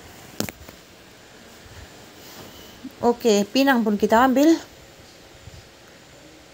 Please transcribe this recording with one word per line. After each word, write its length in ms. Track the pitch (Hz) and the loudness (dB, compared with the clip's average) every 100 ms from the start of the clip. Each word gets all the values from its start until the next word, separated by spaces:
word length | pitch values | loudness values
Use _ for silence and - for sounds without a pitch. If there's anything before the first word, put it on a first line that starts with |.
| - - - - - - - - - - - - - - - - - - - - - - - - - - - - 262 - | -20 -20 -16 -12 -12 -14 -20 -20 -20 -20 -20 -20 -20 -20 -20 -20 -20 -20 -20 -20 -20 -20 -20 -20 -20 -20 -20 -20 -20 -4
Oke, 420 | 233 233 240 202 202 | -4 0 0 0 0
pinang 340 | 262 277 240 214 | 0 0 0 0
pun 140 | 208 | -2
kita 260 | 202 220 262 | 0 2 2
ambil. 320 | 247 320 311 - - - - - - - - - - - - - - - - - - - | 2 2 0 -4 -20 -20 -20 -20 -20 -20 -20 -20 -20 -20 -20 -20 -20 -20 -20 -20 -20 -20